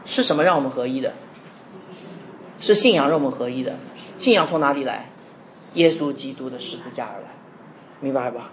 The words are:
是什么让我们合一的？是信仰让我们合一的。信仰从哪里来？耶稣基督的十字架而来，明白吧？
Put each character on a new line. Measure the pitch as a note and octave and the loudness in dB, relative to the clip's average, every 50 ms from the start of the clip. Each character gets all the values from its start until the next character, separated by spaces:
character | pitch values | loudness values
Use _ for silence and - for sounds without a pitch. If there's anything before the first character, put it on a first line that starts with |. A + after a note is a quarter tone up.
| - | -10
是 | - - - | -2 0 0
什 | B3+ - - | 2 2 2
么 | D3+ D#3 | 4 4
让 | F#3 F3 | 4 4
我 | D3+ | 4
们 | C#3 C3 | 2 0
合 | B2+ B2+ B2 | -2 -2 -2
一 | B2+ C3 C3+ | -2 -2 -2
的？ | C3 - - - - - - - - - - - - - - F#3 - - - - - - - - - - - - - - - - | -4 -4 -6 -8 -18 -20 -20 -20 -20 -20 -20 -20 -20 -20 -20 -20 -18 -18 -18 -18 -18 -18 -18 -18 -18 -18 -18 -18 -20 -20 -16 -6
是 | - - G#3 | 4 4 4
信 | G#3 - B3+ | 6 8 6
仰 | G3+ D#3+ C#3 C#3 | 6 6 4 4
让 | D#3+ D#3 | 4 2
我 | |
们 | C#3+ C3 | 2 0
合 | A#2+ - B2 B2 | -2 -4 -6 -4
一 | B2+ C3 B2+ | -4 -4 -4
的。 | A#2+ - D#2 D2 - - - - - - - | -6 -6 -8 -14 -16 -18 -18 -18 -18 -12 -2
信 | - C4 A3+ | 2 4 4
仰 | F#3+ D#3+ | 4 4
从 | - E3+ D#3 | 2 2 2
哪 | D3 C#3 | 2 2
里 | C#3+ C#3+ C3+ | 2 2 -2
来？ | C3 G#2+ A2 A#2+ - - - - - - - - - - - - - - | -4 -6 -6 -10 -14 -20 -20 -20 -20 -20 -20 -20 -20 -20 -20 -20 -8 2
耶 | E3 E3 E3 | 4 6 6
稣 | D#3 - D3 C#3+ | 6 4 -2 -2
基 | C3+ - - C3+ | -2 -4 -8 -12
督 | C3 - C3 C3 | -10 -10 -10 -10
的 | A#2+ A#2+ | -10 -10
十 | A2+ A2+ A2+ A#2+ | -12 -12 -12 -12
字 | A#2 B2 | -14 -12
架 | - - A#2+ | -10 -8 -10
而 | G#2+ G2+ G2+ | -8 -10 -14
来， | A2 - - - - - - - - - - - - - - - | -14 -16 -18 -20 -20 -20 -20 -20 -20 -20 -20 -20 -20 -20 -16 -8
明 | C#3 C3+ | -6 -2
白 | C3+ C3+ B2 B2 | -2 -2 -2 -2
吧？ | A#2 A#2+ A#2+ - | -6 -6 -12 -14